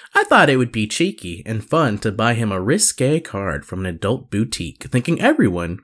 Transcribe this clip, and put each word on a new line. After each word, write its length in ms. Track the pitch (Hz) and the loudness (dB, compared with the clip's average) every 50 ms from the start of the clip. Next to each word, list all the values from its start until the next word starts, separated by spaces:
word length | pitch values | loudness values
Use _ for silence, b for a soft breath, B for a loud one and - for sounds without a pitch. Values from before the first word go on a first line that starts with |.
| B B B | B B B
I 100 | 403 415 | 0 2
thought 260 | 403 302 226 180 143 | 4 6 6 6 6
it 60 | 139 127 | 4 4
would 140 | 127 120 - | 2 0 0
be 140 | 117 107 | -2 -2
cheeky 560 | 104 - - 165 190 208 - - 87 85 87 - | -2 0 -2 -2 -2 -2 -6 -10 -12 -12 -10 -8
and 180 | - 113 110 - | -6 -6 -6 -4
fun 340 | - - 160 160 123 104 101 | -2 0 2 2 2 0 -2
to 140 | - 113 95 | -2 -4 -2
buy 220 | 92 110 117 120 | 0 0 0 2
him 180 | 110 117 107 98 | 0 0 -2 -2
a 80 | 95 | -2
risque 580 | 90 104 143 214 208 - - - 127 131 151 165 | 0 0 0 2 2 0 0 0 0 0 0 0
card 440 | 165 - - 98 98 95 76 71 - | -2 -4 -6 -6 -4 -4 -4 -6 -6
from 160 | - - 92 | -8 -8 -6
an 60 | 95 | -6
adult 440 | 92 85 85 - 98 120 127 67 - | -6 -6 -4 -2 -2 -2 -2 -4 -6
boutique, 540 | - 101 110 - - - 82 78 - - - | -2 -2 -2 -2 -4 -8 -8 -8 -10 -14 -10
thinking 360 | - - 127 123 - 165 - | -2 -2 -2 0 0 -2 2
everyone 580 | - 247 311 311 202 110 87 87 85 85 87 - | 2 2 4 4 4 2 2 0 -4 -6 -6 -8